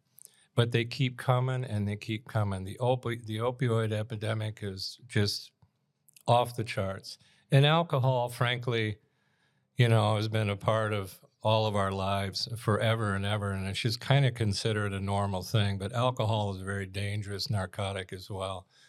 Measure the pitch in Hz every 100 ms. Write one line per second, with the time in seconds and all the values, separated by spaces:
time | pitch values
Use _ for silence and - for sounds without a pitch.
0 | _ - - _ _ - 117 120 117 120
1 | 127 123 - 127 127 127 123 107 101 101
2 | - 107 - 110 101 98 98 101 123 127
3 | 117 120 110 107 120 123 123 113 110 107
4 | 110 110 107 110 107 104 104 95 - -
5 | 120 110 101 - - _ _ _ _ _
6 | _ - - 120 120 120 110 - 95 95
7 | - - _ _ _ 139 147 165 170 139
8 | 131 127 120 120 120 123 120 117 107 104
9 | _ _ _ _ _ _ _ - 120 113
10 | 104 107 110 110 104 101 - 110 107 104
11 | 95 - _ _ 107 110 107 101 98 98
12 | 95 98 98 - - 113 - 101 113 113
13 | 104 98 101 104 101 95 95 98 117 110
14 | - 139 131 120 107 95 117 107 104 98
15 | 98 101 101 92 90 110 101 98 113 120
16 | 127 123 110 110 101 95 95 98 95 98
17 | 101 104 101 98 - 104 92 - 98 95
18 | 92 95 - 95 95 95 - _